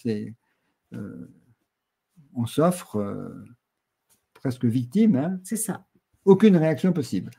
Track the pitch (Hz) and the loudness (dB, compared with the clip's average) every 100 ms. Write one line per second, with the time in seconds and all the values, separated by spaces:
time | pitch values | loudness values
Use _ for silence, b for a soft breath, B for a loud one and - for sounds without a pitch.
0 | 120 107 110 113 _ _ _ _ _ 117 | -6 -6 -8 -16 _ _ _ _ _ -14
1 | 101 - - - _ _ _ _ _ _ | -14 -14 -18 -20 _ _ _ _ _ _
2 | _ _ 151 123 117 - 165 180 - 107 | _ _ _ -8 -4 0 0 0 -6 -6
3 | 101 101 95 - 104 120 _ _ _ _ | -6 -8 -12 -16 -20 -20 _ _ _ _
4 | _ _ _ _ 135 123 123 120 123 202 | _ _ _ _ -8 -2 0 0 -2 2
5 | 220 131 160 185 - 220 - - - _ | 4 2 -2 -6 -8 -8 -6 -10 -14 _
6 | _ _ - 196 214 180 160 156 185 170 | _ _ 4 6 8 6 4 0 0 0
7 | 127 92 - | -2 -6 -6